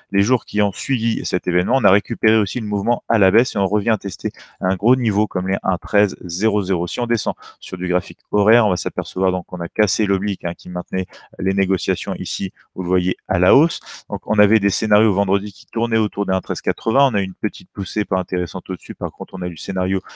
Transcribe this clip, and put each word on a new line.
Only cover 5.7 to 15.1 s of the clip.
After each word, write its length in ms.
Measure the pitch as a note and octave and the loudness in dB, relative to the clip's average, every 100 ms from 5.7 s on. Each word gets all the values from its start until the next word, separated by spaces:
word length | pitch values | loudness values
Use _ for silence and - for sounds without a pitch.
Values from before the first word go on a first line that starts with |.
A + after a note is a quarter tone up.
| F2+ | -4
treize 320 | - G#2 G2+ - | 0 2 2 0
zéro 420 | F2 F2 G#2+ G#2 | -10 -2 0 2
zéro. 240 | F#2 F2 F2+ | 0 -2 -2
Si 140 | - | -4
on 60 | A#2+ | -2
descend 260 | A#2 - - - - | -2 -2 -6 -12 -18
sur 200 | - F#2 | -12 -6
du 100 | F2+ | 0
graphique 300 | F2+ - - - | -2 -2 -16 -4
horaire, 340 | G#2 G2+ A#2+ G#2+ | 0 4 4 4
on 20 | |
va 80 | F2+ | 0
s'apercevoir 560 | F2+ - F2 F#2 F#2+ | -4 -6 -6 -2 0
donc 140 | F#2 - | 0 -6
qu'on 140 | F2+ | -8
a 80 | E2+ | -8
cassé 360 | - G#2+ - | -2 -2 0
l'oblique, 400 | G2+ G2 G#2 F#2+ | 0 0 -2 -4
hein, 80 | F2 | -6
qui 160 | F2 F2+ | -8 -8
maintenait 380 | F2 - F#2 F#2 - - - | -8 -6 -6 -6 -10 -20 -4
les 160 | F#2+ | -2
négociations 600 | G2 F#2 F#2+ - F#2 - F#2 | 0 2 0 0 -4 -4 -6
ici, 360 | F#2 - F#2+ _ _ | -6 -6 -8 _ _
vous 80 | - | -8
le 60 | F2 | 0
voyez, 280 | F#2 F2+ - - | 0 0 -4 -4
à 100 | F#2 | 0
la 180 | F2+ B2 | 4 4
hausse. 240 | E3 - - - - | 4 -2 -14 -18 -10
Donc, 100 | G2+ - | -8 -2
on 120 | G#2+ | 2
avait 220 | G#2 A2 | 4 4
des 80 | G2 | 2
scénarios 460 | - G#2+ G#2 A2 | 0 2 4 4